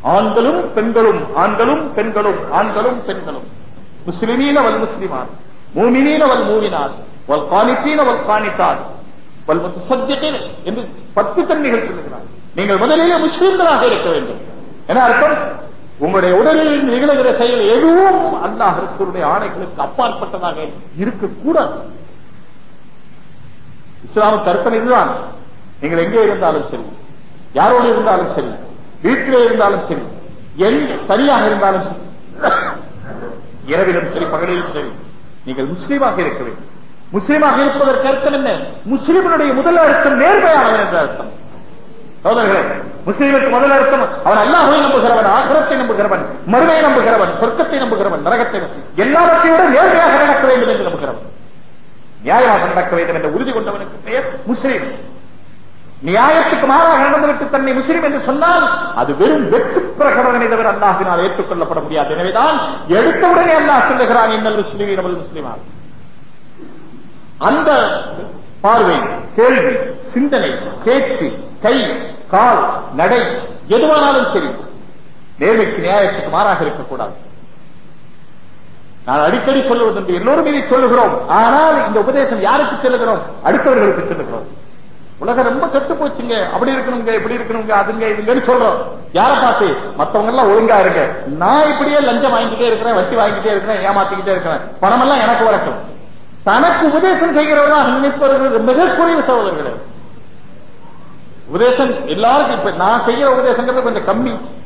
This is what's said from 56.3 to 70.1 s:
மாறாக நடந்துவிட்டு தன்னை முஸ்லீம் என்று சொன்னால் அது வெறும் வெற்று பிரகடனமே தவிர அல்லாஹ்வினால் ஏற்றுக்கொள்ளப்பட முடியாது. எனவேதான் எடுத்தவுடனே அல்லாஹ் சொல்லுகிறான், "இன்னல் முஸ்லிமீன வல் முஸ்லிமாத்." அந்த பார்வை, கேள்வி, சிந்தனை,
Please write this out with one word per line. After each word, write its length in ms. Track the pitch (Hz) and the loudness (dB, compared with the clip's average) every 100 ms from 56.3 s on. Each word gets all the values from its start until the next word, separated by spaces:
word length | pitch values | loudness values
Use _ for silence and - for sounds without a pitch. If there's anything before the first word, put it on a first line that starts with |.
| 320 320 302 | 4 2 0
மாறாக 440 | 269 285 339 285 277 | 4 4 6 4 2
நடந்துவிட்டு 400 | 294 294 285 269 | 2 2 0 -2
தன்னை 240 | 269 262 | -2 0
முஸ்லீம் 300 | 254 262 330 | -2 0 0
என்று 160 | 302 285 | 0 -2
சொன்னால் 760 | 247 277 339 349 349 - - | -2 0 2 4 2 0 -4
அது 200 | - 131 | -2 -2
வெறும் 340 | 143 208 302 233 | 2 4 4 2
வெற்று 460 | - - - - - | 2 2 -2 -4 0
பிரகடனமே 500 | 277 247 254 240 226 | 2 4 2 2 0
தவிர 220 | 226 220 | 2 0
அல்லாஹ்வினால் 520 | 196 208 185 190 175 | 2 2 2 0 0
ஏற்றுக்கொள்ளப்பட 580 | 185 - - 175 160 160 | 0 -2 -4 -4 -2 -4
முடியாது. 320 | 151 156 143 | -2 -2 -2
எனவேதான் 460 | 156 180 208 294 - - - - | -2 0 2 2 0 -4 -8 0
எடுத்தவுடனே 640 | 185 330 - 359 349 349 | 2 2 4 4 4 4
அல்லாஹ் 340 | 320 294 262 254 | 4 4 4 2
சொல்லுகிறான், 420 | 254 247 233 220 | 2 2 4 2
"இன்னல் 360 | 220 220 208 | 2 0 -2
முஸ்லிமீன 360 | - 202 202 190 | -4 -4 -2 -2
வல் 160 | 180 175 | -2 -6
முஸ்லிமாத்." 460 | - - 127 113 - - - - - - - - - - - - - - - - - - | -8 -10 -10 -10 -12 -12 -12 -12 -12 -12 -14 -14 -14 -14 -14 -14 -14 -14 -14 -14 -14 -2
அந்த 520 | 180 302 311 262 214 - - - - - - - | 0 2 4 2 2 -2 -6 -10 -10 -12 -14 -2
பார்வை, 340 | 202 226 185 147 - - - | 4 4 4 2 -2 -6 -4
கேள்வி, 400 | 208 254 262 254 - - - | 4 4 4 2 0 -4 -8
சிந்தனை, 420 | - | -6